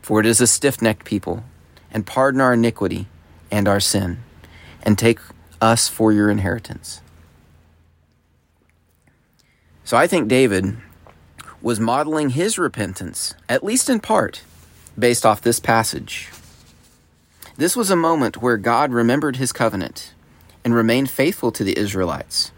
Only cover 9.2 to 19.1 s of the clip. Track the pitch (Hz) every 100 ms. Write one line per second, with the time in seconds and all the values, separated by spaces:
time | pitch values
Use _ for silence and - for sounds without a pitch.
9.2 | _ _ _ _ _ _ - 120 175 180
10.2 | 110 127 131 95 95 110 - - - _
11.2 | _ - - - 117 113 113 131 151 156
12.2 | 147 127 196 220 151 - 98 95 87 -
13.2 | - - - 127 196 247 - 233 - 220
14.2 | - - - - - - - - 120 120
15.2 | 117 104 120 117 - 113 110 - 101 -
16.2 | - - - - - _ _ _ _ _
17.2 | _ _ - - 165 247 202 180 165 165
18.2 | 117 - 123 113 107 120 147 120 117